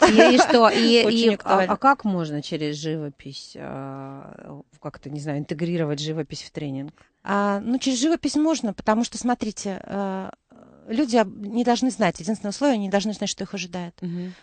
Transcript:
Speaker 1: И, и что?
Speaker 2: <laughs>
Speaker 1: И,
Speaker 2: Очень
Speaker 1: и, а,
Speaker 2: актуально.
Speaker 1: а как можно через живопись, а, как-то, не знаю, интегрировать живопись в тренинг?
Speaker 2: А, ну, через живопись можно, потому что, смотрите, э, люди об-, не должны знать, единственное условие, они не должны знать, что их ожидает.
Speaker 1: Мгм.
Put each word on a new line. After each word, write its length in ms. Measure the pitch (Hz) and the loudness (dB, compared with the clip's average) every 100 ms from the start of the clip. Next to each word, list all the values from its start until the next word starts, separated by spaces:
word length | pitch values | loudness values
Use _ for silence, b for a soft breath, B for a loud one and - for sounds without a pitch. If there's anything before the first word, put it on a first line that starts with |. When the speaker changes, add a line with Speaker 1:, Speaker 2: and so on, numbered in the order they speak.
Speaker 1:
И, 320 | - 214 330 | 6 8 8
и 40 | 247 | 8
что? 300 | - 254 220 | 6 6 6
Speaker 2:
<laughs> 60 | |
Speaker 1:
И, 280 | 233 226 233 | 6 6 6
Speaker 2:
Очень 220 | 214 226 226 | 4 4 2
Speaker 1:
и, 20 | |
а, 40 | |
Speaker 2:
актуально. 400 | 202 185 196 185 | 2 2 2 2
Speaker 1:
а 20 | 202 | 2
как 280 | 269 277 | 2 2
можно 380 | 214 185 160 147 | 0 -2 -2 -6
через 340 | - 160 151 147 | -6 -4 -4 -4
живопись, 760 | 156 160 147 - 139 139 - - | -4 -4 -6 -12 -16 -16 -18 -14
а, 1000 | 143 135 135 135 135 139 - - - 143 - _ | -12 -10 -10 -12 -14 -16 -18 -20 -18 -18 -20 _
как-то, 300 | 151 - 135 | -16 -14 -12
не 100 | 147 | -10
знаю, 180 | 151 147 | -6 -6
интегрировать 580 | 151 151 170 175 151 147 | -6 -4 -2 -2 -2 -4
живопись 420 | 151 156 143 151 | -6 -6 -8 -10
в 80 | - | -12
тренинг? 420 | - 147 135 143 - b _ | -10 -8 -8 -10 -14 b _
Speaker 2:
А, 380 | - 202 202 202 | -4 -2 0 -2
ну, 180 | 208 254 | -2 -2
через 200 | 269 254 | 0 0
живопись 360 | 294 330 285 294 | 0 0 0 0
можно, 360 | 311 311 226 | 0 0 -4
потому 320 | - - 214 | -4 0 0
что, 140 | 240 - | 0 -4
смотрите, 600 | 247 247 214 - 202 185 | -4 -2 -4 -6 -8 -8
э, 460 | - 196 196 190 190 - _ - - - 160 | -8 -6 -4 -6 -10 -14 _ -20 -20 -20 -6
люди 280 | 226 285 233 | -2 2 4
об-, 180 | 208 214 202 | 2 -2 -6
не 180 | 233 | -2
должны 260 | 240 233 262 | 2 2 0
знать, 280 | - 190 - | 2 0 0
единственное 300 | 165 220 202 | -4 -4 -4
условие, 240 | - 285 | 0 0
они 100 | 226 196 | 2 0
не 40 | |
должны 220 | 196 208 | 0 -2
знать, 160 | 196 202 | -4 -6
что 140 | - | -6
их 80 | 196 | -8
ожидает. 400 | 196 180 180 175 - | -8 -8 -8 -10 -8
Speaker 1:
Мгм. 340 | 180 175 180 180 | -8 -6 -8 -12